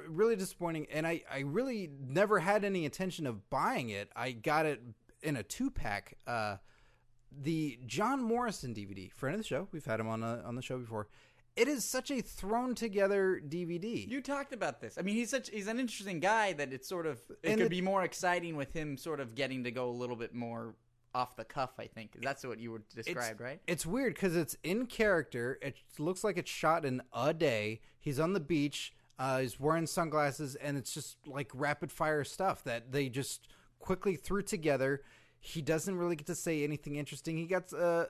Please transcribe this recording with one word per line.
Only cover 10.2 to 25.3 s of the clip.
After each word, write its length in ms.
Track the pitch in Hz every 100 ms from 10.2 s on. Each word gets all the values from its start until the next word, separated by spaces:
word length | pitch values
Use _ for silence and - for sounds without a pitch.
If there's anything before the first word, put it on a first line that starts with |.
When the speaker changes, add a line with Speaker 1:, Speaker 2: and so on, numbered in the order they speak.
Speaker 1:
uh, 200 | 113 117
on 120 | 110 120
the 60 |
show 140 | 127 127
before. 320 | 120 110 104 - - _ _ -
It 120 | 247
is 180 | 285 -
such 240 | 254 254
a 100 | 269
thrown-together 1200 | - - 190 226 254 233 226 202 196 202 190 170
D 240 | 147 170
V 140 | 170 170
D. 280 | 208 196 98
Speaker 2:
You 100 | 262
talked 320 | 262 277 285
about 300 | 247 165 -
this. 160 | 110 -
I 40 |
mean, 120 | 180
he's 160 | 220 240
such, 180 | 269 -
he's 200 | 214 196
an 120 | 226
interesting 400 | 247 - 202 170
guy 320 | 180 226 208
that 220 | 147 139
it's 120 | 131 -
sort 200 | 180 160
of, 120 | 151 - -
it 60 | 170
Speaker 1:
And 80 | 220
Speaker 2:
could 60 | 226
Speaker 1:
it 20 |
Speaker 2:
be 100 | 180
more 220 | 185 196
exciting 520 | 175 - 180 175 170 156
with 180 | 135
him 240 | 165 151 135
sort 220 | 170 147
of 140 | 123
getting 300 | 113 135 131
to 60 | 123
go 180 | 120 123
a 80 | 120
little 200 | 123 117
bit 180 | 117
more 400 | 120 117 117 117 110 _ _ _
off 200 | 127 123
the 100 | - -
cuff, 240 | - 127 -
I 80 | 110
think. 320 | - 107 -
That's 240 | 123 139
what 140 | 131 110
you 140 | 117
were 100 | 113 104
Speaker 1:
It's 120 | 123 110
Speaker 2:
described, 340 | 160 117 107
right? 180 | 120 156 -
Speaker 1:
it's 200 | 175 160
weird 320 | 233 262 151
'cause 180 | 190 170
it's 220 | 160 -
in 220 | 151 208
character. 720 | 247 - 214 175 -